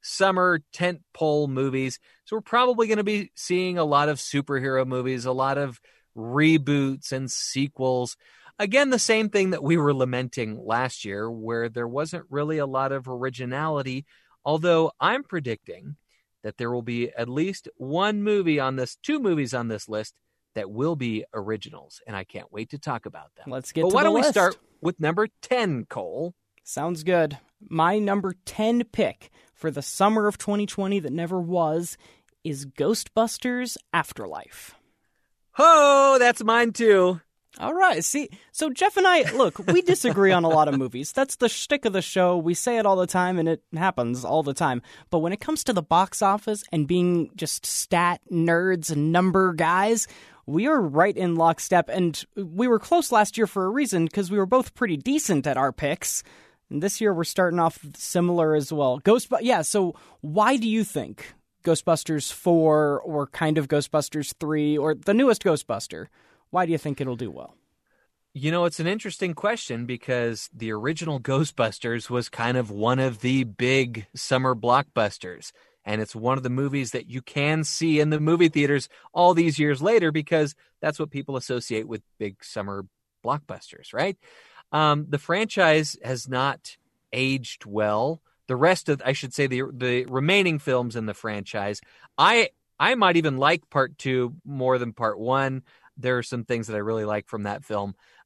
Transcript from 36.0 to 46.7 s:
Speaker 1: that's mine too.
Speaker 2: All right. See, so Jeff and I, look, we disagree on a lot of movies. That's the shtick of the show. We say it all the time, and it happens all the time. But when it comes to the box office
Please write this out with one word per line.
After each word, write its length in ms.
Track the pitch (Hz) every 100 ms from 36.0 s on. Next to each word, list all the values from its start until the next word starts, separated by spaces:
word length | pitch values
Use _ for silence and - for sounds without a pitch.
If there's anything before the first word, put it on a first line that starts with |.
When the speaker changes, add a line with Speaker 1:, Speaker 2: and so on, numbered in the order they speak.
| 269 262
Speaker 1:
that's 260 | 240 233
mine 280 | 220 233 233
too. 480 | - 226 190 180 175 _ _ _ -
Speaker 2:
All 140 | 254
right. 280 | 349 381 160
See, 280 | - 285 - - _
so 200 | - 311
Jeff 260 | 247 392 392
and 100 | 370
I, 240 | 339 160
look, 260 | 247 208 - 180
we 160 | 349
disagree 500 | 359 - 240 202 190
on 100 | 180
a 60 | 165
lot 200 | 156 147
of 100 | 139
movies. 340 | 127 127 147
That's 240 | 262 269 -
the 140 | 240
shtick 340 | - - 285
of 80 | 226
the 80 | 190
show. 380 | - 190 180 180
We 160 | 165
say 240 | 175 240 226
it 80 | 208
all 100 | 190
the 100 | 180
time, 320 | 185 180 185
and 80 | 160
it 160 | 160 - 160
happens 480 | 185 - 120 123
all 180 | 123 156
the 120 | 143
time. 260 | 139 151 123 - - -
But 80 | 170
when 160 | 165
it 60 | 202
comes 220 | - 311
to 100 | -
the 80 | 190
box 400 | 151 170 190 -
office 420 | 196 208 - 208 -